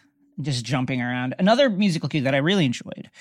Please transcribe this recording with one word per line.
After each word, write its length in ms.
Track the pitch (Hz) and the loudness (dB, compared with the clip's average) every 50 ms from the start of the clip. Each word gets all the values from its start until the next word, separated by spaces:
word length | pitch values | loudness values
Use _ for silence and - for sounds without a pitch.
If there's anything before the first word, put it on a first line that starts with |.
| _ _ _ _ _ _ _ - | _ _ _ _ _ _ _ -8
just 240 | 135 151 131 123 113 | -6 -4 -4 -4 -2
jumping 380 | 113 147 127 131 123 135 123 | -2 -2 -2 -2 -2 -2 -2
around, 320 | 120 123 123 123 127 131 - - | -2 -2 -2 -2 -4 -4 -2 2
another 300 | 185 202 233 254 285 262 | 4 4 6 6 4 2
musical 400 | 196 175 214 196 156 165 - 139 | 2 2 2 2 0 0 -2 -2
cue 140 | - 151 | -2 0
that 120 | 123 135 139 | 0 2 2
I 40 | 135 | 2
really 260 | 139 175 202 196 156 | 2 2 2 2 2
enjoyed 460 | 123 120 - - - - - 143 - _ - | 0 -2 -4 -8 -12 -12 -14 -14 -16 _ -20